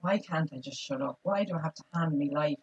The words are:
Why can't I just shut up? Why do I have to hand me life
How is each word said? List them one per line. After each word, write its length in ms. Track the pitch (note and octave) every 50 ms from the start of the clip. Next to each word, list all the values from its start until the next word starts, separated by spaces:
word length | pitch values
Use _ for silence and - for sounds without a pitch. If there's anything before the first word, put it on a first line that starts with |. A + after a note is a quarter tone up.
Why 180 | - F3+ G3+ G#3+
can't 320 | G3+ - E3+ D#3+ E3 - C3
I 60 | C3
just 220 | - C#3 C3+ -
shut 200 | - - C#3 C3 C#3
up? 160 | C3+ - - -
Why 220 | F#3 G3+ G3+ G3+
do 100 | G3 F3
I 80 | D#3+ D#3
have 120 | D#3+ -
to 100 | - - _ -
hand 220 | E3+ E3 D#3+ D3 C#3+
me 120 | C#3+ C#3 C#3+
life 240 | D3 D3+ D3 C#3+ -